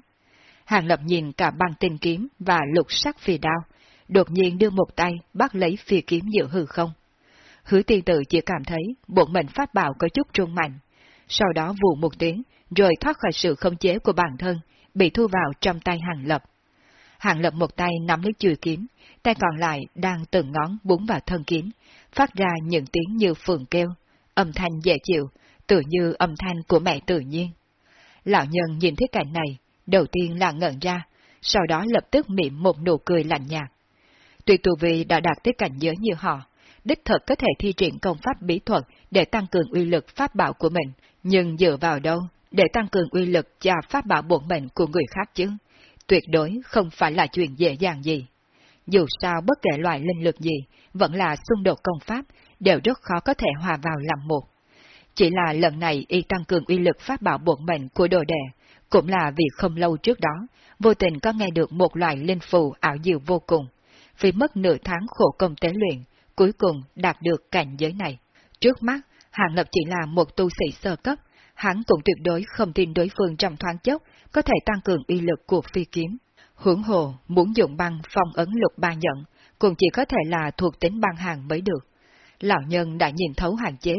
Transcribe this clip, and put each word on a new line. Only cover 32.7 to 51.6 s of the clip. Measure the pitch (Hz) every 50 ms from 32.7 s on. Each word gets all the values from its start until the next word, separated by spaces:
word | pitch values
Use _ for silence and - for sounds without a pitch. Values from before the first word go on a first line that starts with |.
| 160 147
nụ | 160 180 165 139
cười | - - 180 165 147
lạnh | 156 165 143 135
nhạt. | 139 160 156 143 127 _ _ _ _ _ _ _ _ _ _ _ _ _ _ -
Tuy | - 196
tu | 180 - 190 175 147
vi | 170 170 165 165 165
đã | - 170 156
đạt | 160 175 151 - -
tới | 233 247 -
cảnh | 214 170 135 135
giới | 156 165 156 180
như | 220 220 175
họ, | 156 196 180 151 135 127 _ _ _ _ _ _ _ -
đích | 214 311 - -
thực | - 208 - -
có | - 269
thể | - - 185 143 -
thi | - 202 180
triển | - 196 160 165 214
công | - 190 165 151
pháp | - 254 269 - 175
bí | 175 165 190
thuật | - - 214 160 123 - _ _ _ -
để | 185 190 170
tăng | - - 220 196
cường | 180 - 180 156 -
uy | - 175 175
lực | 170 175 160 - _ -
pháp | - 277 285 -
bảo | 196 175 139 139
của | - - 160
mình, | 165 180 147 135 131 _ _ _ _ _ -
nhưng | 185 190 185 175 170 160
dựa | 160 185 170 143 139
vào | 165 165 151 139
đâu | 143 160 165 170 180 175 _ _ _ _
để | - 190 185 160 -
tăng | 233 214 196
cường | - 196 170 143
uy | - 180 185
lực | 180 175 165 147 _ _ -
cho | - 185 185 165 - -
pháp | - 285 277
bảo | 208 175 151 151
bổn | 160 175 143 139 170
mệnh | 180 156 135 127
của | - - 175
người | 147 151 - 147 -
khác | - 190 202 - -
chứ? | - 175 202 208 208 _ _ _ _ _ _ _ _ _
Tuyệt | - 196 170 - -
đối | 156 160 151 156 202 247 254
không | - - 233 190 165 -
phải | - 180 156 151
là | 185 170
chuyện | 143 - 180 175 143 131
dễ | 131 175 170 175
dàng | 147 190 185 160 139 139
gì. | 160 156 143 127 - _ _ _ _ _ _ _ _ _ _ _
Dù | - 185 196 165 127 - - -
sao | 180 175 165 170
bất | 214 285 - -
kể | 190 147 143
loại | 165 175 160 139
linh | 143 175 180 165 165
lực | 170 151 -
gì, | 151 165 156 143 135 - _ _ _ _ -
vẫn | 185 202 156 160
là | 190 185 160 151 - - -
xung | 233 208